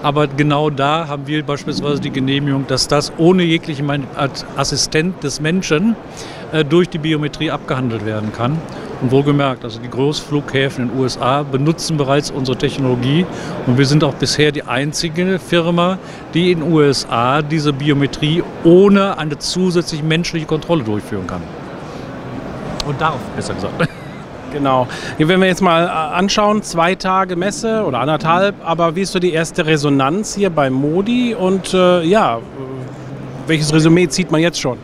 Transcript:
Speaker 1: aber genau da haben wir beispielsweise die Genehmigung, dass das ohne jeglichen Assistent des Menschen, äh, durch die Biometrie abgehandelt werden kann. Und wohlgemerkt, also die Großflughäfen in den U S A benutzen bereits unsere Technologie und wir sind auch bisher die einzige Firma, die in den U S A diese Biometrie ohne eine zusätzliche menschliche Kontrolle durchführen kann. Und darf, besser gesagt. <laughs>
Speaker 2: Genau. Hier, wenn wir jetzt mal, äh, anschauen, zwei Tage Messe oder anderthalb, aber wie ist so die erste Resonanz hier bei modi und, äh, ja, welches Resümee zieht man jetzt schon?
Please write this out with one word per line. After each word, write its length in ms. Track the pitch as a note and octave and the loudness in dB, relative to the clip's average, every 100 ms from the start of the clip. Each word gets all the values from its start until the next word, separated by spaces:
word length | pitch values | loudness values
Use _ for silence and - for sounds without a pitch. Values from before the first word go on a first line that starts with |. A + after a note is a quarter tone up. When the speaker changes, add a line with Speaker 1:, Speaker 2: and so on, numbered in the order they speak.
Speaker 1:
aber 240 | D3 C#3+ D3+ | 0 0 0
genau 420 | C#3 D3 D3 D3+ | 2 2 4 2
da 380 | C#3 C#3 D#3+ D#3+ | 0 0 0 -2
haben 180 | C#3+ C#3 | -8 -4
wir 160 | D3+ | -4
beispielsweise 560 | C#3 C#3+ - D3 C#3+ C#3+ | -2 -6 -4 -4 -2 -2
die 120 | C#3 | -2
Genehmigung, 560 | C3+ C3 C#3 C#3+ C3+ C3+ | -2 0 0 0 0 0
dass 200 | C3 - | -2 2
das 240 | D3 C#3 - | 0 0 2
ohne 240 | E3+ F#3+ | 4 6
jeglichen 480 | E3+ E3 D#3+ C#3 D3 C#3+ B2+ - C#3 - - - | 4 0 -2 -4 -2 -2 -4 -4 -4 -4 -12 -4
Assistent 680 | C#3 C#3+ - D#3+ E3+ F#3 | -2 -2 -2 0 -2 -2
des 180 | C#3+ - | -6 -4
Menschen, 540 | D3+ F3+ F#3 D#3 G#3+ A3 - - - - - | -2 0 0 2 2 0 -6 -14 -14 -14 -6
äh, 120 | D#3 | -2
durch 260 | D3+ E3 F3+ | 2 4 2
die 100 | E3+ | -2
Biometrie 500 | D3+ D#3 D3 - D#3 | -2 0 -2 -4 -4
abgehandelt 560 | D3+ - C3+ C3 A2+ G#2 | -4 -4 -2 -2 -2 -4
werden 260 | G#2+ G#2+ | -4 -6
kann. 260 | - A#2+ D#3+ - - - - | -4 -2 -2 -6 -12 -12 -4
Und 80 | B2+ | 2
wohlgemerkt, 540 | C3 C#3+ C#3+ C#3 B2 | 4 4 2 2 -2
also 160 | A#2 G#2+ | -8 -10
die 100 | B2 | -10
Großflughäfen 960 | A#2 C#3 D3 - D3 C#3 C3+ C3+ C3+ | -2 -2 -2 -2 -4 -2 0 0 -2
in 60 | B2 | -4
den 80 | C3 | 0
U 60 | C3 | -2
S 120 | - | 0
A 240 | B2 C3+ | 0 0
benutzen 560 | D3 C3 D3 E3 - D#3+ | 0 0 0 0 -2 -2
bereits 320 | C3+ C#3+ C#3+ | 2 2 0
unsere 260 | - B2+ B2 | -4 -2 0
Technologie 720 | C#3+ - C3 B2 A#2+ D3+ F3+ - - - - | -2 0 0 0 2 2 0 -4 -8 -6 0
und 140 | B2+ | 4
wir 80 | C3+ | 6
sind 160 | D3+ | 4
auch 100 | E3 | 2
bisher 380 | - C3 - D3+ | 0 -2 2 2
die 100 | D3 | 0
einzige 760 | - B2 D3 C#3+ E3+ D#3+ F3+ F#3+ | -4 -2 -2 -4 -4 -2 -2 -2
Firma, 580 | - F3 E3 E3+ F3 F#3 - - - D#3+ | 0 0 2 2 2 0 -8 -16 -4 0
die 160 | F3+ | 2
in 80 | F3 | 2
den 120 | D3+ | 2
U 100 | D#3+ | 4
S 260 | D3 C3 - | 4 4 0
A 320 | B2 A#2+ C#3+ | 0 2 2
diese 320 | D3 D#3+ D3 | 2 0 0
Biometrie 680 | C#3 D3 C#3+ C#3+ - D3+ E3 - - | 0 0 2 2 0 -2 0 -2 0
ohne 540 | E3+ F3+ G3+ G3+ G3 F#3 | 6 8 8 6 4 0
eine 220 | D#3 C#3+ | -4 -4
zusätzliche 640 | - F3 F#3 F3 D#3+ D#3 | -4 0 2 0 -2 -4
menschliche 420 | D#3 D#3+ E3+ E3+ D#3 | 0 0 0 -4 -2
Kontrolle 380 | D#3 - E3+ | -4 0 -2
durchführen 420 | A2 G#2 - G#2 F2+ | 0 -4 -4 -6 -6
kann. 160 | F#2 E2 - - - - - - - - - - - - - C#3+ | -8 -8 -12 -12 -12 -12 -12 -12 -12 -10 -10 -10 -10 -10 -8 -6
Und 160 | C#3+ | -2
darf, 160 | D#3+ C3+ A2 - | -2 -2 -8 -8
besser 200 | - F#2+ | -6 -6
gesagt. 340 | F#2+ - E3+ | -6 -4 -4
<laughs> 40 | - - - - - - | -4 -16 -16 -16 -14 -10
Speaker 2:
Genau. 320 | D3 C#3 C3 B2 - - - | -2 2 2 0 -4 -10 -2
Hier, 100 | D#3 | 2
wenn 140 | F#3 | 4
wir 60 | F#3+ | 4
jetzt 160 | F3+ | 4
mal, 220 | F#3+ E3 F3 | 4 4 2
äh, 40 | |
anschauen, 720 | D#3+ D#3 F3 G3 G#3 G#3 G#3 | 0 -2 0 0 2 2 2
zwei 320 | - E3+ E3 | -2 0 0
Tage 420 | F#3 F#3+ F#3 F#3+ F#3 | 2 0 0 0 0
Messe 500 | F#3 - A3+ A3 G3 | -2 -2 -2 0 0
oder 140 | B2 | 0
anderthalb, 540 | C3+ D#3 D#3 F3 G3 G3 | 0 0 2 2 2 0
aber 320 | E3 E3 E3+ D#3+ | -4 0 2 0
wie 60 | |
ist 100 | F#3+ | -2
so 60 | F#3+ | 0
die 160 | F3+ | 0
erste 320 | D#3+ D#3+ - D#3+ | 0 -2 -2 2
Resonanz 720 | D#3+ C#3+ C#3 C3+ F3 G#3+ - | 2 4 4 4 2 -4 0
hier 160 | G3 | 0
bei 180 | D#3+ C3+ | 2 2
modi 640 | C3 C#3+ D#3+ G3+ A#3+ B3 | 2 0 0 0 0 0
und, 400 | A3 F#3 F#3+ F3+ | 0 0 0 0
äh, 300 | F#3 F3+ F3+ | 2 4 4
ja, 340 | E3 G#3+ E3 A#2 A#2 C3+ C3 C3 B2+ - - - - - - | 4 4 4 0 -6 -12 -12 -10 -12 -12 -14 -12 -12 -12 -2
welches 260 | D#3+ D3+ | 0 2
Resümee 340 | D#3+ D#3 E3+ F3 | 4 6 6 4
zieht 200 | - F#3 | 0 0
man 120 | D#3 | 2
jetzt 180 | E3+ E3 | 2 0
schon? 180 | C#3+ A2+ | -4 -6